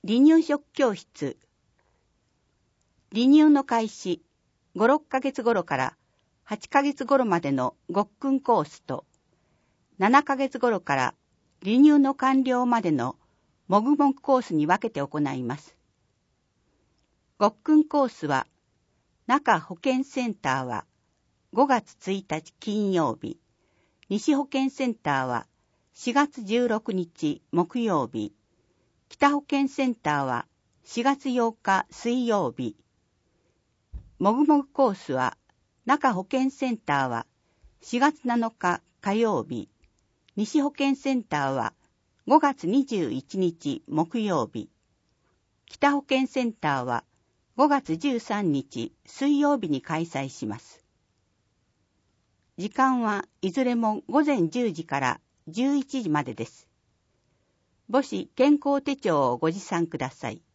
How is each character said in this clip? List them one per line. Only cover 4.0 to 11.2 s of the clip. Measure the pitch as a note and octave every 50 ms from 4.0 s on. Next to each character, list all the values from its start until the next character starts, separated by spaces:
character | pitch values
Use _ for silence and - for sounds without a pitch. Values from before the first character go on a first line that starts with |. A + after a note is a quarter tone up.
| - F#3 E3+ - _ _ _ _ _ _ _ _ _ _ _
五、 | F3 G#3+
六 | A#3+ C#4 D4+ _
ヶ | _ - C4
月 | B3+ C4+ C4 -
頃 | G#3+ A#3 A3+ G3 E3+
か | - D3+
ら | B2+ C3 - - _ _ _ _ _ _ _ _ _ _
八 | - G#3+ - - -
ヶ | - C#4 C#4
月 | C#4+ C4+ - C4+
頃 | A3+ C#4 C4+ B3+
ま | A3 F3+ E3+
で | E3 C#3
の | C#3 C3 B2+ B2+ - _ _ -
ご | - G3+
っ | G#3 _ _ _
く | - C4+
ん | C4+ C4
コ | C4+ - A#3 F#3+
ー | D3+ -
ス | - - _
と、 | - C3+ - - _ _ _ _ _ _ _ _ _ _ _ _ _ _ _ _ _ _
七 | - F#3 G#3+ B3+ C#4+
ヶ | D4 - C#4
月 | C4 C4+ C4+ - B3
頃 | B3 A#3+ A3+ -
か | - - C#3+
ら | C3+ B2+ B2 - _